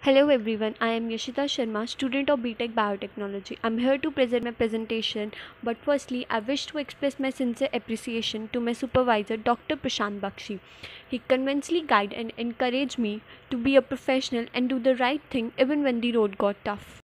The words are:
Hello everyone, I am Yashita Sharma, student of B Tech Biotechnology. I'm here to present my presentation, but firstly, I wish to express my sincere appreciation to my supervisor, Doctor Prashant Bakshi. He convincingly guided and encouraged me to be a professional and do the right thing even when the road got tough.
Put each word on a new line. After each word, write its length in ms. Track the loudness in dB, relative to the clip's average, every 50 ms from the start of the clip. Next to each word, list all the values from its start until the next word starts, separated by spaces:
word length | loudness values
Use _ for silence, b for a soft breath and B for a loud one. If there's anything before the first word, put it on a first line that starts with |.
| 4
Hello 240 | 6 6 6 8 6
everyone, 460 | 6 4 4 0 -2 -2 -2 -4 -2 -2
I 100 | -2 0
am 200 | 0 0 -2 -4
Yashita 360 | -4 -6 -6 -6 -4 -2 -2 -2
Sharma, 380 | 0 -2 -2 -2 -2 -4 -4 -4
student 400 | -6 -4 -4 -2 0 0 2 2
of 140 | 0 0 0
B 100 | -4 -4
Tech 220 | -4 -6 -4 0
Biotechnology. 840 | 0 0 0 0 -4 -6 -10 -8 -6 -6 -6 -6 -8 -8 -10 -12 -4 -4
I'm 160 | -2 -2 0
here 180 | 2 2 2 2
to 140 | 0 -2
present 320 | 2 2 2 2 2 0 0
my 80 | -2
presentation, 840 | -2 0 0 0 0 -2 -4 -2 -4 -2 -2 -2 -4 -4 -6 -6 B B B B B B -4
but 160 | -4 -4 -4 0
firstly, 440 | 0 0 0 0 -2 -6 -6 -4 -2
I 80 | -4 -4
wish 260 | 0 0 -2 -2 -2 -6
to 100 | -6 -6
express 420 | -6 -6 -8 -2 -2 -2 -2 0
my 120 | -4 -4
sincere 380 | -2 0 -2 -2 0 0 -2 -2 -2
appreciation 760 | -4 -4 -4 -6 -6 -4 -4 -4 -2 -2 -2 -4 -6 -8 -4 -4
to 60 | -2
my 140 | -2 -2 -2
supervisor, 600 | -2 -4 0 2 2 4 6 4 2 2 0 -4
Doctor 400 | -2 2 0 0 0 0 -4 -4
Prashant 440 | -2 -2 -4 -2 -2 -2 -2 -2 -4
Bakshi. 400 | -6 -8 -8 -8 -10 -10 -10 -10 B B B B B B B B B B
He 140 | -6 -6 0 2
convincingly 540 | 2 2 2 0 0 -2 -2 0 -2 -2
guided 380 | 2 4 4 4 4 2 -4 -8
and 140 | -8 -8 -6 -6
encouraged 600 | -6 -6 -2 0 -2 0 2 0 0 -2 -2 -2
me 240 | -2 -2 -2 -4 -8 B B B B B
to 80 | -6 0
be 180 | 2 6 6
a 60 | 6
professional 640 | 6 6 -4 -6 -2 0 0 0 0 0 -2 -4 -4 -4 -2
and 160 | -2 0 0
do 80 | 0 2
the 180 | 4 4 4
right 280 | 4 2 0 0 -2 -6 -4
thing 220 | -4 -2 -2 -2 0 0
even 240 | 2 2 2 2
when 200 | 2 2 0 2
the 140 | 0 2 2
road 220 | 4 2 2 2 0
got 260 | 0 0 0 -2 -6
tough. 380 | -6 -6 -6 -8 -18 -20 -20 -20 _